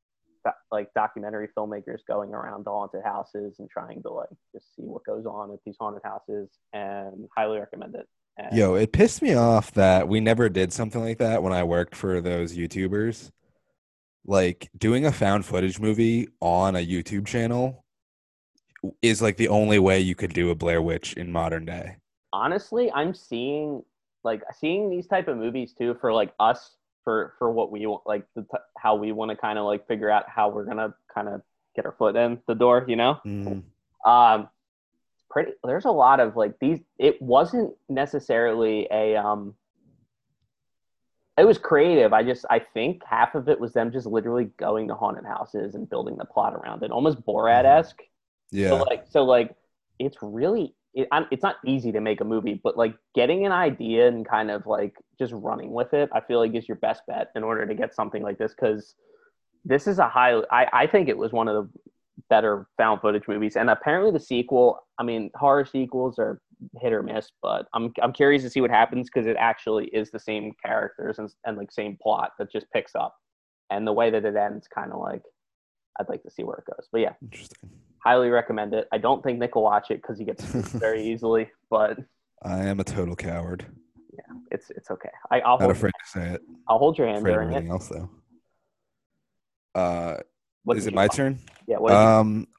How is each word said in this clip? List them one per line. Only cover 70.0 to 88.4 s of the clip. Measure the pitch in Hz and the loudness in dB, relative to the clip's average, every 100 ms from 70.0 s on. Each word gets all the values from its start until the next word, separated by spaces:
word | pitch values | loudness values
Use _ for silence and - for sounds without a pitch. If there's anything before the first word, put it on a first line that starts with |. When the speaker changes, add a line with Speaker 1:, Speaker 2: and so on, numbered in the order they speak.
| 107 | -4
Speaker 1:
the | 110 | -8
same | - 107 107 - | -8 -8 -8 -10
characters | - 110 104 - - 107 | -4 -4 -4 -8 -8 -8
and, | 107 _ 117 | -10 _ -10
and, | 104 | -10
like, | 101 | -10
same | - 104 98 | -8 -8 -6
plot | 110 107 - - | -2 -2 -2 -8
that | 101 | -10
just | 107 - | -10 -6
picks | 113 - - | -6 -4 -6
up. | - _ _ _ _ _ - | -8 _ _ _ _ _ -8
And | 101 110 | -4 -2
the | |
way | 107 117 | 2 2
that | 107 | 2
it | 107 104 | 0 -2
ends, | 104 107 - | -2 -4 -12
kinda, | - - - | -10 -10 -10
like, | - - - _ _ _ _ _ _ - | -10 -10 -14 _ _ _ _ _ _ -10
I'd | 101 | -8
like | - | -8
to | - | -12
see | - | -12
where | - - | -10 -10
it | - | -12
goes. | - - | -16 -6
But | 113 | -2
yeah, | 113 - | -2 -4
Speaker 2:
Interesting. | 113 - - - - - _ _ | -18 -20 -20 -20 -20 -20 _ _
Speaker 1:
highly | 117 123 120 | 4 4 4
recommend | 120 117 110 104 | 2 0 -4 -2
it. | 110 - | -4 -2
I | 110 | -2
don't | 117 135 | 0 0
think | 135 120 | -2 -4
Nick | 120 117 | -2 2
will | |
watch | 107 104 - | 2 2 0
it | 107 | -8
'cause | - 107 | -8 -10
he | 107 | -10
gets | - | -10
Speaker 2:
<laughs> | - | -6
Speaker 1:
spooked | 123 - | -6 -6
very | 113 110 110 | -4 -2 -2
easily, | 110 113 113 113 113 _ - | -4 -4 2 2 0 _ -2
but | 110 107 110 - _ _ _ | 0 2 -2 -12 _ _ _
Speaker 2:
I | 92 92 98 | -6 -4 -2
am | 98 | -2
a | |
total | 90 101 87 87 | -4 -4 -4 -6
coward. | 90 85 85 92 - - _ _ _ | -8 -8 -8 -10 -12 -20 _ _ _
Speaker 1:
Yeah, | - - - - | -20 -20 -20 -12
it's, | - - | -12 -12
it's | - - | -18 -12
okay. | 110 - - - | -12 -12 -14 -2
I, | 123 | 0
I'll | 120 127 | 2 4
Speaker 2:
Not | 123 | 4
Speaker 1:
hold, | |
Speaker 2:
afraid | 87 101 | 2 -2
to | - - | -4 -10
say | 95 85 | -10 -8
it. | 90 - - - | -8 -12 -8 0
Speaker 1:
I'll | 113 | 4
hold | 147 160 | 4 2
your | 117 | -2
hand | 104 | 0
Speaker 2:
Afraid | 101 | 0
of | 90 | 0
Speaker 1:
during | 110 | 0
Speaker 2:
everything | 135 82 | -4 -4
Speaker 1:
it. | |
Speaker 2:
else, | 92 - | -6 -8
though. | - 90 _ _ _ | -12 -14 _ _ _